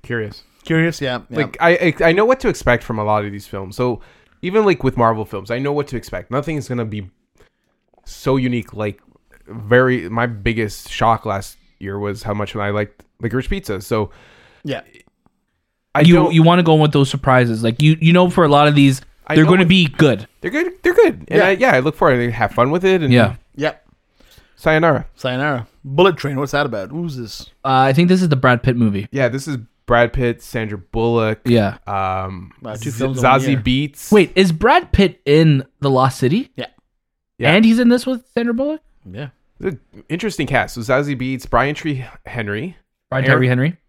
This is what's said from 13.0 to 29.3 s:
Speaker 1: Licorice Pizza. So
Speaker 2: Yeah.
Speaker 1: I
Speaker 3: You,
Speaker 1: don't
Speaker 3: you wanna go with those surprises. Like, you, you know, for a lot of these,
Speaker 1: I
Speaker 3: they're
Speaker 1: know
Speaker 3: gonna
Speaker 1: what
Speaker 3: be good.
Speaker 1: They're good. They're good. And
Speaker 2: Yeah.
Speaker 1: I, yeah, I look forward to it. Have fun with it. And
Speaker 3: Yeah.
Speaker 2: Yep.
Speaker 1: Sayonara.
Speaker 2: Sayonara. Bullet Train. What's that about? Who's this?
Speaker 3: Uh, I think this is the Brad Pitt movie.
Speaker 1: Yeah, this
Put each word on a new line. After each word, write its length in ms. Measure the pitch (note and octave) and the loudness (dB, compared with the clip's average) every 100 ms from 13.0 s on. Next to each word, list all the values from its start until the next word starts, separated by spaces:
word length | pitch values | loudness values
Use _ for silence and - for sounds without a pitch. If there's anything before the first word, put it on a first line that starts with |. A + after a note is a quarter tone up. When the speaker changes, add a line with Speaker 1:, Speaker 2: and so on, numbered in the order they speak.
| _ _ | _ _
Speaker 1:
Licorice 280 | A#2 A#2+ - | -6 -4 -4
Pizza. 320 | G3 - G2 | -6 -6 -10
So 300 | - A2+ G2+ - _ _ _ _ | -4 -4 -4 -10 _ _ _ _
Speaker 2:
Yeah. 160 | C#3+ A#2+ _ _ _ _ _ _ _ _ _ _ _ | -10 -10 _ _ _ _ _ _ _ _ _ _ _
Speaker 1:
I 60 | D3 | 4
Speaker 3:
You, 140 | D#3+ | 6
Speaker 1:
don't 180 | F3 F3+ | 6 6
Speaker 3:
you 100 | E3 | 4
wanna 200 | D#3+ F3+ | 6 4
go 140 | E3 D#3 | 4 4
with 160 | D3+ | 4
those 180 | D3 C#3 | 2 0
surprises. 520 | C#3 - B2+ A#2+ A2 | 0 2 2 2 0
Like, 200 | A2+ A#2 | -2 2
you, 140 | D3+ D#3+ | 2 4
you 120 | D#3+ | 4
know, 160 | F3 F3+ | 4 4
for 140 | F3+ | 2
a 40 | D#3+ | 4
lot 180 | C#3+ D3 | 4 4
of 80 | |
these, 280 | D3 C#3 C3 - _ - | 6 4 2 -8 _ 0
Speaker 1:
I 80 | |
Speaker 3:
they're 100 | D#3 | 4
Speaker 1:
know 60 | D#3 | 6
Speaker 3:
gonna 120 | F#3 | 4
Speaker 1:
what 60 | F3 | 4
Speaker 3:
be 180 | F#3 D#3+ | 4 2
good. 380 | - D3+ G#2 G#2+ _ | 2 2 2 -6 _
Speaker 1:
They're 100 | F3+ | -6
good. 220 | C#4 F4 F#4 | -4 -4 -2
They're 120 | F4 | 0
good. 320 | F4+ G#4+ - - | 4 4 2 -2
And 100 | G3+ | 2
Speaker 2:
Yeah. 80 | F#3 | 2
Speaker 1:
I, 40 | |
yeah, 220 | F#3+ B3+ | 2 2
I 60 | C#3+ | 2
look 160 | C3+ - | 0 0
forward 200 | E3+ B2 | 2 2
to 60 | A#2+ | -2
it. 40 | |
Have 200 | A2+ G#2 | -2 -4
fun 180 | - B2+ | 0 0
with 140 | E3 | 0
it. 180 | F#3+ F#3+ | 0 0
And 100 | D3 | 2
Speaker 3:
Yeah. 240 | B2 G#2+ A#2+ _ - | 4 2 -2 _ -6
Speaker 2:
Yep. 300 | D3 - _ _ _ _ _ _ _ _ | -6 -6 _ _ _ _ _ _ _ _
Speaker 1:
Sayonara. 500 | D#3+ D#3 E3 C3+ - _ | 0 2 2 0 -4 _
Speaker 2:
Sayonara. 500 | C3 B2+ D3 B2+ G#2+ _ | -8 -4 -4 -4 -8 _
Bullet 320 | C#3 C#3 F#3+ D#3 | -6 2 2 0
Train. 200 | C#3+ C3+ | -6 -6
What's 140 | C#3 | -4
that 140 | C#3+ D3 | -4 -4
about? 240 | A2 F#2+ | -6 -8
Who's 260 | D3+ E3+ C3 | -10 -10 -10
this? 260 | A2 - - _ | -12 -14 -20 _
Speaker 3:
Uh, 260 | C3+ C3 C3+ | -2 2 2
I 20 | |
think 160 | C3+ F3 | 4 4
this 140 | F#3 | 2
is 60 | F3+ | 2
the 80 | C#3 | 2
Brad 260 | B2+ B2 | 2 2
Pitt 140 | - B2 | 0 2
movie. 320 | A2+ G2 G#2 | 0 0 -6
Speaker 1:
Yeah, 180 | C3+ | -2
this 180 | B2+ | -2